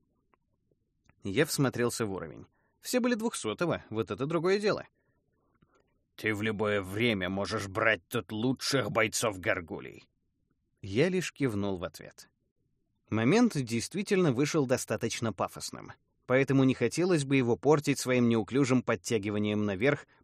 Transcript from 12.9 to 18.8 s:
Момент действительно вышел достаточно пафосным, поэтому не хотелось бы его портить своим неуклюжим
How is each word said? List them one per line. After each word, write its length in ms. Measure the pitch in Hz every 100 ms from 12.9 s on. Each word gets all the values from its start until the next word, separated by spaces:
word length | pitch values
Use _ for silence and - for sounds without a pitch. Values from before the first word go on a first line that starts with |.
| _ _
Момент 440 | 110 120 220 240
действительно 760 | 147 117 117 - 185 202 190 165
вышел 340 | 117 147 165
достаточно 680 | 127 123 - 110 117 - 113
пафосным, 640 | - 98 73 - 60 - - _ _
поэтому 380 | - 127 135 135
не 100 | 131
хотелось 520 | 120 117 156 185 160
бы 100 | 135
его 220 | 135 120 113
портить 420 | 139 151 143 131
своим 280 | 127 123 120
неуклюжим 540 | 113 98 127 127 127